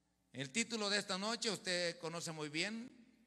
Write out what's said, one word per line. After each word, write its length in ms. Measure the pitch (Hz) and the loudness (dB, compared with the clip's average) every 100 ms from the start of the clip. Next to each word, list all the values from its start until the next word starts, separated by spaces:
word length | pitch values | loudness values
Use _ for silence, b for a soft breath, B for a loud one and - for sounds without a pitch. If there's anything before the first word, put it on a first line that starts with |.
| _ _ _ | _ _ _
El 160 | 123 135 | -6 0
título 400 | 214 226 226 202 | 0 2 2 2
de 80 | 202 | 2
esta 200 | 196 185 | 2 0
noche 340 | 208 233 226 | 0 0 0
usted 480 | 180 185 180 175 170 | 0 2 2 2 0
conoce 320 | 160 165 165 | -4 -4 -4
muy 180 | 156 151 | -4 -2
bien. 420 | 151 196 226 254 - - - | 0 0 -2 -8 -14 -20 -20